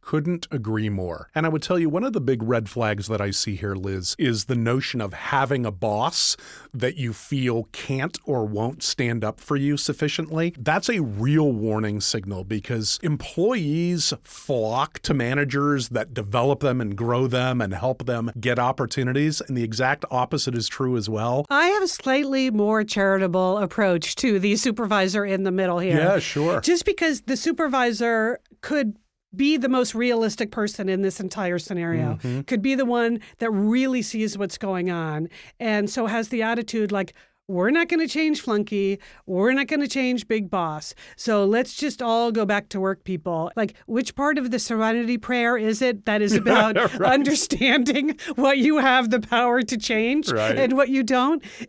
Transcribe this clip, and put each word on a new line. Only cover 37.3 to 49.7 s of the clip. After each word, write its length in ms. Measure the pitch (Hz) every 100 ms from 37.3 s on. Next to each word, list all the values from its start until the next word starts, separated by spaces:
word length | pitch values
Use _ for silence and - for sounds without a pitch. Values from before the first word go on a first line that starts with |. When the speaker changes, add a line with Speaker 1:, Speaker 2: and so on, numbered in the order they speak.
| _ -
Speaker 2:
"We're 240 | 180 202
not 160 | 320 339
gonna 180 | 339 320
change 340 | 302 311 302
flunky. 580 | - 208 208 202 196 196 - - -
We're 260 | 180 220
not 140 | 269 277
gonna 200 | 302 285
change 400 | 269 254 247 -
Big 220 | 220 185
Boss. 440 | 190 165 151 - - - -
So 260 | 233 208 196
let's 280 | 226 262 -
just 260 | 294 220
all 300 | 240 226 233
go 140 | 226 208
back 240 | 202 208
to 100 | 196
work, 240 | 190 190 -
people." 460 | 180 180 165 160 -
Like, 180 | 208 - -
which 280 | 226 - -
part 220 | 285 302
of 140 | 247
the 80 | 240
Serenity 580 | - 226 220 233 233 240
Prayer 400 | 226 247 233 247
is 240 | 220 220
it 240 | 254 208 226
that 160 | 208
is 120 | 208
Speaker 1:
<laughs> 100 | 220
Speaker 2:
about 320 | 208 220 220 214 233 254
Speaker 1:
Right. 140 | -
Speaker 2:
understanding 1040 | 269 277 294 - 247 254 269 240 269 294 302 - 269
what 220 | 269 277
you 200 | 262 302
have 320 | 262 254 233
the 100 | 240
power 420 | 214 240 247 247
to 140 | 220